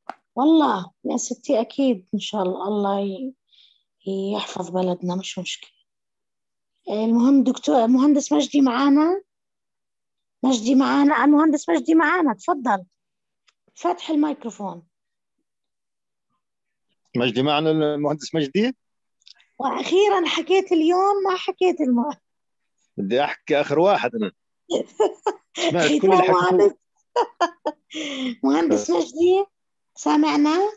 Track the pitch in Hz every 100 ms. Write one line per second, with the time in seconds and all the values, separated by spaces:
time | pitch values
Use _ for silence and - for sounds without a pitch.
0 | - - _ - 294 320 277 196 180 _
1 | - 240 - 240 - 240 240 - 269 202
2 | - 202 - 214 185 185 190 208 202 202
3 | 202 190 269 - _ _ _ _ _ _
4 | - 196 196 208 - - 180 185 185 180
5 | 180 180 - - 180 - - _ _ _
6 | _ _ _ _ _ _ _ _ 370 208
7 | 226 233 247 277 240 254 - 277 226 254
8 | 294 285 - 302 277 285 262 233 277 277
9 | 320 392 - _ _ _ _ _ _ _
10 | _ _ _ _ 254 247 220 262 254 277
11 | 285 277 277 294 320 285 - 330 - 320
12 | 302 359 302 202 - 285 240 196 185 _
13 | _ _ _ _ _ _ _ - 349 349
14 | - 302 302 277 233 - 196 170 - _
15 | _ _ _ _ _ _ _ _ _ _
16 | _ _ _ _ _ _ _ _ _ _
17 | _ 120 120 110 143 147 156 156 151 147
18 | 147 151 - 160 139 190 240 - _ _
19 | _ _ _ _ _ - 262 - - 359
20 | 415 392 311 - 330 381 381 339 311 359
21 | 392 403 381 370 - 370 370 - 269 240
22 | 262 - _ _ _ _ _ _ _ -
23 | 98 120 143 - - 147 143 143 185 170
24 | 123 117 98 - _ _ - 427 - -
25 | 427 - 427 427 _ - 339 294 - 294
26 | 381 381 370 180 180 370 403 - _ _
27 | _ 480 440 - 311 - 311 302 _ 311
28 | 294 269 254 233 269 302 339 302 - 339
29 | 269 277 349 381 403 _ _ _ _ -
30 | 294 302 302 294 294 339 415